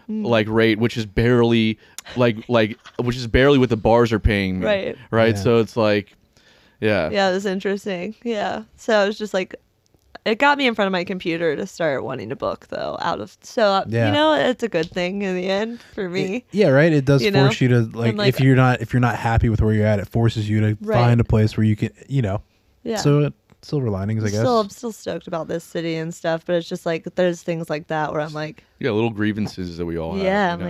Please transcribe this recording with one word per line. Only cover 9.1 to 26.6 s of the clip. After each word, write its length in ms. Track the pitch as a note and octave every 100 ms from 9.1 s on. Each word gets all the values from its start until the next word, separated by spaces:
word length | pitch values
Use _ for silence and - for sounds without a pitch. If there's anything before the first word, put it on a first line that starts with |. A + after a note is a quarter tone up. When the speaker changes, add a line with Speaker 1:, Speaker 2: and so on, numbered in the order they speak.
| A3
Speaker 1:
just 160 | G#3
like, 220 | F#3+ F#3 - _ _ _ _ _ - G3+
it 120 | A3+
got 180 | C#4+ C#4+
me 100 | B3+
in 80 | A3
front 120 | G3
of 40 |
my 140 | F#3 F#3+
computer 500 | F#3 F3+ E3 E3+ C#3+
to 100 | G3
start 380 | - D#3+ C3
wanting 240 | C3 C3 A2
to 80 | C3+
book, 320 | G2 - -
though, 300 | - D2+ -
out 220 | E3+ -
of, 160 | G3+ -
so, 220 | - -
uh, 220 | G3+ G3 G#2
Speaker 3:
Yeah. 200 | A#2 A2
Speaker 1:
you 40 |
know, 200 | - G#3
it's 300 | - - B3+
a 40 | A#3
good 220 | E3 E3
thing 300 | F#3 F3+ G3+
in 140 | G3 F3+
the 120 | F#3
end 320 | G3 A3+ A#3+ - -
for 140 | F#3
me. 260 | F3+ D3+ A#3+
Speaker 3:
It, 60 | -
yeah, 160 | G3+ F3+
right? 240 | C3+ E3
It 140 | D3+ C3+
does 160 | C#3
Speaker 1:
You 80 | G#3
know? 140 | G3 C3+
Speaker 3:
force 160 | -
you 80 | C3
to, 200 | A#2+ A2+
like, 160 | A2+ A#2
Speaker 1:
And, 80 | G#2+
like, 100 | C3
Speaker 3:
if 120 | C3
you're 160 | C3+ C3
not, 240 | B2+ B2
if 100 | G#2+
you're 80 | B2
not 160 | B2 -
happy 320 | A#2 A2+ A#2+
with 140 | G#2+
where 120 | G#2+
you're 120 | G#2+ G#2+
at, 120 | G#2
it 100 | G2
forces 400 | A#2 A#2 A2 G#2
you 100 | G#2+
to 180 | G#2+ G#2
Speaker 1:
Right. 160 | G#3+ G#3
Speaker 3:
find 240 | A#2+ A#2
a 20 | A2+
place 300 | A2 G#2+ -
where 100 | G#2+
you 120 | G#2
can, 140 | A2 - -
you 120 | C#3
know. 200 | G#2 F#2+ - _ _ _
Speaker 1:
Yeah. 140 | A#3 G#3+
Speaker 3:
So, 240 | D3 D3
uh, 80 | D3 - _ _
silver 280 | - D3+ A#2+
linings, 340 | F#2+ G2 A2 G#2+
I 20 |
guess. 120 | G#2
Speaker 1:
Still, 200 | B3+ A3+
I'm 100 | G3+
still 220 | - A#3
stoked 360 | - G3 E3+ -
about 200 | E3+ D#3
this 160 | E3+
city 320 | - F3 E3 D#3+
and 180 | E3
stuff, 300 | - E3+ E3 -
but 100 |
it's 120 | F3